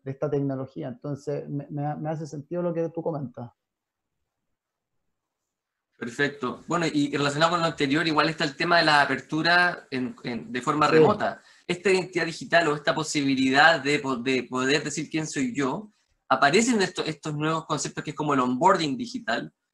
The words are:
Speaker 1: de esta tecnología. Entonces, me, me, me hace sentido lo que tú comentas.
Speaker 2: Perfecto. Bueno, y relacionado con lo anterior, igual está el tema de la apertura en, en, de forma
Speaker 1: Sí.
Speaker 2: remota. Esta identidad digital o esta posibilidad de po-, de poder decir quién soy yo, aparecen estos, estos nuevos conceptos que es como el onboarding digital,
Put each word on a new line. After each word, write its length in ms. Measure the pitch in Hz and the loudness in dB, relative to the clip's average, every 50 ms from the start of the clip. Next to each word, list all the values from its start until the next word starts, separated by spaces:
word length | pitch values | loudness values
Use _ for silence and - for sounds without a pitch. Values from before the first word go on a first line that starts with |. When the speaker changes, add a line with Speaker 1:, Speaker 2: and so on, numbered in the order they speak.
| - | -12
Speaker 1:
de 80 | 131 | -10
esta 180 | 135 - 151 147 | -8 -4 -4 -2
tecnología. 580 | 147 143 139 139 135 131 135 131 - 165 156 131 | 0 0 0 0 -2 -4 -6 -8 -10 -10 -10 -10
Entonces, 600 | 120 - - 147 143 - - - 143 147 - 151 | -10 -10 -8 -8 -8 -8 -6 -6 -6 -6 -6 -6
me, 200 | 147 143 143 - | -8 -8 -8 -8
me, 260 | 156 147 143 147 151 | -8 -6 -4 -4 -6
me 140 | 160 160 151 | -6 -6 -6
hace 160 | 160 156 165 | -6 -6 -8
sentido 380 | 143 - 147 139 - 170 175 175 | -10 -10 -12 -12 -8 -6 -4 -2
lo 100 | 175 165 | -2 -2
que 160 | 165 165 165 | -2 -4 -4
tú 120 | 165 170 160 | -4 -6 -6
comentas. 480 | 170 143 147 143 - - - 123 120 _ _ _ _ _ _ _ _ _ _ _ _ _ _ _ _ _ _ _ _ _ _ _ _ _ _ _ _ _ _ _ _ _ _ _ _ _ _ _ _ _ _ _ _ _ _ _ _ _ - | -4 -4 -6 -8 -8 -10 -12 -14 -16 _ _ _ _ _ _ _ _ _ _ _ _ _ _ _ _ _ _ _ _ _ _ _ _ _ _ _ _ _ _ _ _ _ _ _ _ _ _ _ _ _ _ _ _ _ _ _ _ _ -12
Speaker 2:
Perfecto. 640 | 123 120 117 - 143 135 - - - 123 - - - - | -10 -8 -2 -2 -2 -2 -2 -4 -6 -6 -6 -6 -6 -4
Bueno, 180 | 156 175 170 156 | -2 0 0 0
y 240 | - 147 143 139 147 | 0 0 0 0 0
relacionado 360 | 143 143 143 139 151 165 165 | 0 -2 0 0 2 2 2
con 100 | 175 170 | 2 2
lo 40 | 165 165 | -2 -2
anterior, 380 | - - 147 139 135 156 170 | -2 0 0 0 2 2 0
igual 240 | 160 151 151 151 156 | 2 2 2 2 2
está 140 | 156 - 170 | 2 -2 -4
el 120 | 147 - | -4 -2
tema 240 | - 170 170 170 170 | -2 0 2 4 4
de 60 | 160 | 4
la 160 | 156 151 147 | 6 6 6
apertura 840 | 139 135 135 123 - - - 156 160 170 175 175 180 175 165 - - - | 4 4 2 -4 -4 -4 -4 -2 2 4 4 4 4 4 0 -4 -10 -8
en, 260 | - 131 127 120 117 - - | -6 -6 -4 -6 -8 -8 -8
en, 280 | 131 120 117 - 110 | -8 -8 -8 -8 -8
de 100 | 120 123 | -8 -6
forma 260 | 123 156 147 147 151 147 | -2 -2 0 2 2 4
Speaker 1:
Sí. 60 | 160 | 6
Speaker 2:
remota. 460 | 156 156 - - 208 - 101 - - _ - - _ _ | 6 6 6 4 2 -2 -4 -4 -6 _ -20 -20 _ _
Esta 240 | - 175 175 - 202 | -6 -6 -2 2 2
identidad 360 | 190 190 175 147 - 170 165 | 2 2 0 0 -2 -4 -4
digital 420 | 165 160 - 143 120 160 170 170 151 | -4 -6 -10 -6 2 4 4 4 4
o 80 | 147 | 0
esta 180 | 151 - - 160 | -2 0 -2 0
posibilidad 840 | 151 156 - - 156 139 139 135 131 135 131 131 139 151 160 165 151 | 0 -2 -2 -2 0 0 0 2 2 2 2 6 6 8 6 6 4
de 180 | 131 143 147 147 | 2 0 0 0
po-, 180 | 143 135 131 117 | 0 -2 -4 -2
de 260 | 120 131 131 127 120 | -2 0 0 0 -2
poder 400 | 117 127 127 127 131 143 156 151 | -4 -4 -2 0 2 0 0 0
decir 260 | 151 - 165 151 - | -2 -6 -8 -8 -6
quién 160 | - 156 156 | -6 -6 -6
soy 300 | 151 - 151 135 123 113 | -4 -4 -4 -4 -4 -2
yo, 340 | 139 143 127 139 196 208 - _ _ _ _ _ _ _ - | -2 -2 -2 -2 -6 -10 -14 _ _ _ _ _ _ _ 0
aparecen 540 | 131 - 143 139 151 208 233 247 247 214 | 2 4 4 4 4 4 4 4 2 2
estos, 260 | 185 175 - - 151 160 | 2 0 -2 -4 -6 -6
estos 280 | 156 - - 160 147 | -6 -8 -8 -8 -6
nuevos 300 | 147 151 156 160 160 156 | -4 -2 -2 -2 -2 -4
conceptos 380 | - 160 139 - 165 - - 147 | -4 -4 -4 -4 -6 -8 -8 -10
que 60 | 156 | -10
es 60 | 147 | -6
como 180 | - 151 147 139 | -6 -2 0 2
el 80 | 135 | 2
onboarding 560 | 127 123 127 127 156 185 196 180 160 147 135 117 | 2 2 0 2 4 4 4 4 2 -2 -4 -4
digital, 560 | 117 - - 120 - - 117 127 151 156 _ _ _ _ | -6 -8 -10 -10 -6 -4 -4 -4 -4 -10 _ _ _ _